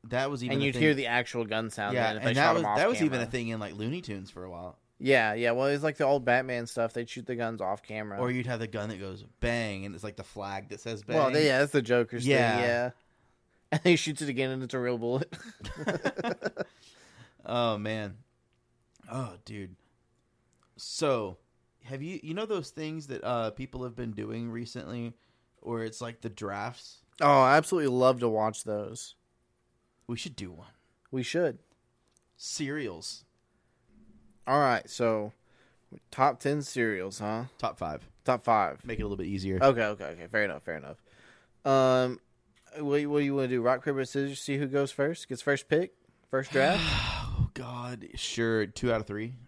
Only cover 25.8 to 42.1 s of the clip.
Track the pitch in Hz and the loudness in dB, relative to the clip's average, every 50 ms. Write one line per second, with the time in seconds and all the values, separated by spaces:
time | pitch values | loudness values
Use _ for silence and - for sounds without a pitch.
25.8 | 113 110 110 - 123 117 117 - - 113 98 - 104 98 98 101 104 117 120 - | -6 -6 -8 -8 -10 -10 -10 -8 -10 -10 -8 -6 -8 -6 -6 -6 -6 -8 -8 -12
26.8 | - - - - _ _ _ - 156 143 143 135 131 127 139 156 151 - 190 175 | -18 -20 -20 -20 _ _ _ 4 6 8 10 10 10 10 8 8 6 4 0 2
27.8 | 151 135 123 127 127 131 131 120 120 117 110 110 110 110 107 - - 113 107 104 | 2 4 4 6 6 6 6 6 2 2 4 4 2 0 0 -4 -6 -4 -4 -4
28.8 | 104 - 113 117 - - - _ _ _ _ _ _ _ _ _ _ _ _ _ | -4 -6 -10 -12 -14 -16 -18 _ _ _ _ _ _ _ _ _ _ _ _ _
29.8 | _ _ _ _ _ - 120 113 - 170 123 - 104 90 85 78 92 - _ _ | _ _ _ _ _ -8 -8 -6 -6 -10 -10 -10 -10 -10 -12 -16 -20 -20 _ _
30.8 | _ _ _ _ _ _ - 131 123 - - 165 180 151 113 - _ _ _ _ | _ _ _ _ _ _ -4 -4 -4 -2 0 0 0 0 -2 -4 _ _ _ _
31.8 | _ _ _ _ _ _ _ _ _ _ _ _ - - - - 156 135 143 151 | _ _ _ _ _ _ _ _ _ _ _ _ -12 -10 -6 -6 -4 -4 -4 -4
32.8 | 143 107 87 82 87 - - - - _ _ _ _ _ _ _ _ _ _ _ | -6 -6 -8 -10 -12 -12 -12 -14 -16 _ _ _ _ _ _ _ _ _ _ _
33.8 | _ _ _ - - - - - _ - _ _ - - 131 147 143 131 120 104 | _ _ _ -20 -20 -20 -20 -20 _ -20 _ _ -2 2 4 4 4 4 2 2
34.8 | - - - - 120 117 110 107 104 104 - _ _ _ _ _ _ _ _ _ | -2 -6 -4 0 2 2 2 0 -2 -6 -10 _ _ _ _ _ _ _ _ _
35.8 | _ _ - - _ _ - - 131 147 123 - - 139 143 151 139 - - 131 | _ _ -20 -20 _ _ 0 4 4 4 4 2 -2 -2 -2 -2 -4 -4 -2 0
36.8 | 117 113 104 92 92 98 98 - 107 104 110 113 123 131 _ _ - 107 - - | 0 0 0 -2 -4 -8 -8 -6 -6 -4 -4 -4 -6 -10 _ _ -6 -6 -4 -4
37.8 | - 78 76 - - - - _ _ - 127 117 - - 113 107 98 80 71 - | -6 -6 -6 -8 -10 -16 -20 _ _ 0 0 2 4 4 4 4 4 2 -2 -6
38.8 | - 123 113 104 110 104 101 95 92 85 101 95 92 98 95 92 131 135 131 117 | -8 -8 -6 -4 -4 -4 -4 -4 -4 -4 -2 -2 0 0 2 6 6 6 6 6
39.8 | 113 104 104 101 98 71 85 85 85 - 113 107 104 98 78 73 - - 82 76 | 2 0 -2 -4 -8 -10 -10 -10 -12 -2 2 2 2 2 0 -6 -6 -6 -8 -6
40.8 | 73 69 78 - _ _ _ - - - - _ _ _ _ _ _ 139 135 135 | -8 -12 -16 -16 _ _ _ -20 -20 -20 -20 _ _ _ _ _ _ 4 6 6
41.8 | 131 131 127 127 127 127 | 6 6 6 4 4 2